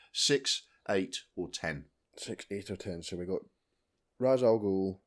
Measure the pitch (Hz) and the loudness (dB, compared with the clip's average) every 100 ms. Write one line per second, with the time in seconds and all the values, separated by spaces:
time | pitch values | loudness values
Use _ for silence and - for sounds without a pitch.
0 | _ - - 143 - - - _ - 101 | _ 0 4 4 2 -4 -6 _ -2 0
1 | 92 - - - 85 - 82 73 71 _ | 0 -6 -10 -8 -8 -6 -6 -6 -10 _
2 | _ - - 113 - 101 98 95 - 85 | _ -14 -10 -10 -8 -8 -6 -8 -8 -8
3 | 82 90 87 92 - _ _ _ _ _ | -8 -8 -4 -4 -6 _ _ _ _ _
4 | _ - 127 131 123 113 101 95 95 92 | _ 0 2 6 6 4 4 2 0 -4